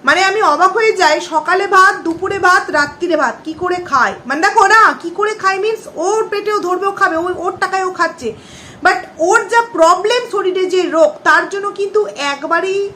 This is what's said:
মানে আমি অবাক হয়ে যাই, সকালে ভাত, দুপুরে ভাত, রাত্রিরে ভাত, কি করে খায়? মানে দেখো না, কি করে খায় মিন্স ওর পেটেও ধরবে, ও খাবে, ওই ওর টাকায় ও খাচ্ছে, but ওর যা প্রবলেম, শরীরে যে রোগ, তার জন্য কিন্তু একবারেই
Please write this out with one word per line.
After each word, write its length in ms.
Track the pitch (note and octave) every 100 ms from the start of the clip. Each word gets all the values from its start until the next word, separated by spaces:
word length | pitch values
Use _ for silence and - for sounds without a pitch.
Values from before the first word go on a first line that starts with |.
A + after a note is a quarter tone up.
মানে 200 | C4 D#4+
আমি 180 | F#4+ G#4
অবাক 320 | F#4 D4 F#4
হয়ে 180 | G4+ A4
যাই, 300 | F#4+ D#4+ D#4+
সকালে 460 | - D#4+ D#4 F#4 G4
ভাত, 280 | F#4+ F#4+ F#4+
দুপুরে 360 | E4 E4 F#4+ G4
ভাত, 300 | F4+ F#4+ F#4+
রাত্রিরে 480 | D4+ D4 - F4 D#4
ভাত, 180 | B3+ -
কি 100 | D#4+
করে 220 | D4+ F4+ F4+
খায়? 380 | F4 C4 G#3+ F#3 A#3
মানে 160 | C#4+
দেখো 260 | G4 A4+ G4
না, 260 | A4 G4+ C4
কি 80 | E4+
করে 240 | F4 G4+
খায় 260 | G#4+ F#4+ F#4+
মিন্স 200 | G#4+ A4 - -
ওর 320 | F4 A4 -
পেটেও 300 | G4+ G#4 G#4
ধরবে, 260 | F4 F4+ G4
ও 60 |
খাবে, 260 | G4 F#4+ D#4+
ওই 160 | F4+ F4
ওর 160 | F4+ F#4
টাকায় 260 | F#4 F#4+ F#4
ও 60 |
খাচ্ছে, 420 | F4 E4 E4 B3 - - - - -
but 140 | F4 F#4 - -
ওর 280 | E4+ A4 F#4+
যা 140 | A#4 A#4
প্রবলেম, 580 | E4 E4 F#4 G#4 B4 A#4+
শরীরে 340 | G4+ F#4+ F#4 F#4
যে 160 | F#4 E4
রোগ, 220 | D#4+ D4+ -
তার 260 | E4+ D#4 E4+
জন্য 220 | G4 G4+
কিন্তু 360 | G4 G4 G#4 G#4
একবারেই 840 | - C#4+ C#4+ D#4 E4+ F#4+ G4 G4+